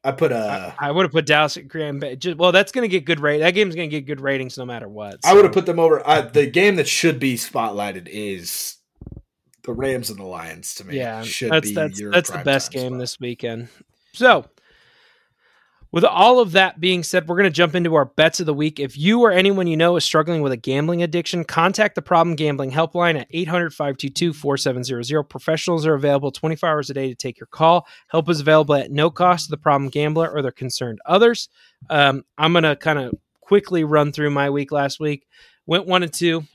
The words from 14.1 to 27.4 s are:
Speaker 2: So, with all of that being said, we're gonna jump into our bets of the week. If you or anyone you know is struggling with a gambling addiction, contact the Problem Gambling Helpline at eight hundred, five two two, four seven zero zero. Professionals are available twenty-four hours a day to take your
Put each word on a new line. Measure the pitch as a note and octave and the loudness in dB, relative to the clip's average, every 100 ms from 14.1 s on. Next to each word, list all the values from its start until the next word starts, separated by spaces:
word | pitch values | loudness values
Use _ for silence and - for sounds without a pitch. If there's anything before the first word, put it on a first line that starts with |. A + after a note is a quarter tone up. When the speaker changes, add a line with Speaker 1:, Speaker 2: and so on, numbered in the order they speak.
Speaker 2:
So, | - B3+ F3+ - _ _ _ _ _ _ _ _ _ _ _ _ _ - | 0 4 4 0 _ _ _ _ _ _ _ _ _ _ _ _ _ -6
with | E3+ | 0
all | F#3+ F3 G#3+ B3+ | 2 6 6 6
of | G#3 | 4
that | F3+ F#3+ - | 2 2 0
being | F3+ F3+ | -2 -2
said, | D#3+ F#3 D#3+ | 0 -2 0
we're | F3 | 2
gonna | G3 | 2
jump | D3 E3+ | 4 2
into | F3+ E3+ D#3+ | 2 2 2
our | C3+ | 2
bets | - D#3+ - | 2 2 2
of | D#3+ | -4
the | |
week. | C#3+ D3+ D3+ | -2 -2 -4
If | C3+ C#3 | -8 -2
you | E3+ A#3 | 2 4
or | A#3 | 4
anyone | F#3 G3 G3 F3 | 4 2 2 0
you | D#3 | 2
know | E3+ F3 | 4 2
is | |
struggling | - D#3 D#3 E3 | 2 0 0 -2
with | C#3+ | -2
a | B2 | -2
gambling | C3 C3+ D#3 F3 | -2 -2 0 -2
addiction, | F3 E3+ E3 F3 D#3+ | -2 -2 -4 -6 -2
contact | - F3 G3 G#3 - | 2 2 2 -2 -2
the | |
Problem | - F3 E3+ D3+ | 0 2 2 0
Gambling | D3+ C#3 C3+ | -2 -2 -4
Helpline | C#3+ E3 F3 E3+ D#3 | -2 -2 0 0 0
at | - | -6
eight | E3 F3 | -8 -4
hundred, | F3 E3+ | -2 -4
five | - C#3+ C3+ | -4 -6 -4
two | C#3 | -8
two, | - F3 | -2 -4
four | D3 C#3+ C#3 | -2 -4 -2
seven | D3 B2+ | -2 -4
zero | B2 B2 | -6 -8
zero. | A#2+ D3+ | -4 -4
Professionals | D3 - - D#3+ - E3 D#3 | -4 -8 -4 -2 -2 -2 0
are | |
available | C#3+ C#3+ C#3 C#3+ | 0 2 0 -2
twenty-four | - D#3+ D#3+ E3+ | -6 -6 -4 -2
hours | D3+ C3+ | -2 -4
a | |
day | C#3 C3+ | -6 -6
to | A#2+ | -6
take | B2+ | -12
your | - | -12